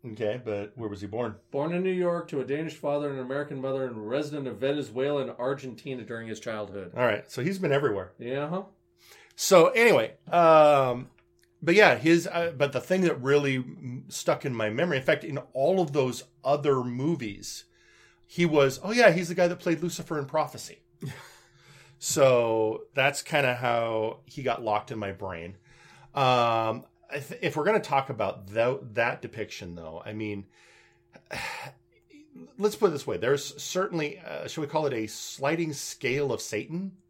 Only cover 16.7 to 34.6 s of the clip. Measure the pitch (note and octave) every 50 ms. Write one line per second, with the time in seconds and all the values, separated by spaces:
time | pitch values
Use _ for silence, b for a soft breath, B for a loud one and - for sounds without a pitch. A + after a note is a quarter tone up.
16.7 | C#3 C3 B2 B2 A#2+ B2 C3+ D#3 E3+ C#3 B2 G#2 G2 F#2 - - - - - b
17.7 | b b b b b b b b b b b _ - - F3 E3 D3+ D3 C#3 C3+
18.7 | C3 - - F#3+ A3+ B3 A#3 G3+ D#3+ F3+ F3+ E3 F3+ F#3 F3+ F3 F3 - - F#3
19.7 | E3 D3+ E3+ E3+ F3 - E3+ - E3 D3+ C#3 C3+ - D#3 D3 C3 - A2 - -
20.7 | - _ _ _ _ _ - C3+ B B B B B B B B B B B B
21.7 | B B B B B B - - - D#3+ C#3 C3 B2+ A#2+ A#2 A2+ A2+ A2 A2 A2
22.7 | A2+ - - _ _ C3+ C3 C#3+ C#3+ - - - D#3+ D3 C#3 B2+ B2 A#2+ B2+ A#2+
23.7 | A#2 A#2 A#2 A2+ A2 A2 A2 A2 - - _ - - D3+ C3 B2 A#2 - A#2+ A2
24.7 | G#2 G#2 G#2 - A#2+ A2 G#2 G2 F#2+ F#2 G2+ F#2+ F2+ E2 E2+ F2 F#2+ - b b
25.7 | b b b b b b b b _ C#3+ C3+ B2+ B2+ B2 A#2 A#2 A2+ A2+ A2+ A2
26.7 | A2+ B2 - _ _ _ _ _ C#3+ D3 C3 - F3 - - E3 - D#3 D3 G3
27.7 | A3 G3+ - - D3+ C#3 C3 - A#2+ A2 G#2 G2 - - G2 G2 G#2 A2+ A2+ B2
28.7 | C3+ C3+ - A#2+ G#2 A#2 A#2 B2 C3+ C3 - - - A#2 G#2 - - - G2+ F2
29.7 | E2+ E2+ E2 D#2 D#2+ E2+ - - G#2+ G#2+ A2 G#2+ G#2 G2+ G2 b b b b b
30.7 | b b b b b b b _ _ - _ _ - - - - - - - C#3
31.7 | - _ _ _ _ _ _ _ - - - _ _ - - - _ - G3 G#3+
32.7 | G#3 - G#3+ F#3+ D3+ C3 - - G#2+ E2+ A2 B2 C#3+ C3+ - - - - - -
33.7 | - F3+ F#3+ G3+ F3 E3 D3+ D3 C#3 - - - - D3 E3 - - E3